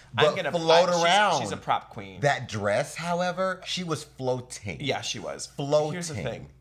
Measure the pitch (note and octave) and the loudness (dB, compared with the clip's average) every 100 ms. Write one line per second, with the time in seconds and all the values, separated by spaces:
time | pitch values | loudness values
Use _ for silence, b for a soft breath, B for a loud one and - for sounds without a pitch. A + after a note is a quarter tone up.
0 | B - C#3+ - D#3 E3+ D#3+ E3 F3+ F3 | B 2 2 4 -2 -2 6 6 6 4
1 | E3+ G3 G#3 D#3 G#2+ F#2+ - A#2+ - - | 4 6 4 2 0 -6 -2 -2 -2 -14
2 | G2 F#2 C#3+ C3 B2 G#2+ G2+ G#2+ D3 - | -14 -2 0 0 -4 -4 0 0 0 -6
3 | E3+ F3 F3+ F3 F#3+ F3+ - - F3+ D3+ | -4 -2 -2 -2 -4 -4 -6 -6 -4 -6
4 | - - B2+ B2+ B2 - G#2+ D2+ C3+ G#2 | -6 -6 -2 -2 -4 -12 -10 -6 -4 -4
5 | A2 A2+ D#2+ C#2+ - - C#3 D3+ D3+ F3+ | -4 -8 -8 -10 -12 -8 0 2 2 -4
6 | E3+ A#2+ A#2+ G2 C#2 - | -6 -6 -6 -8 -12 -20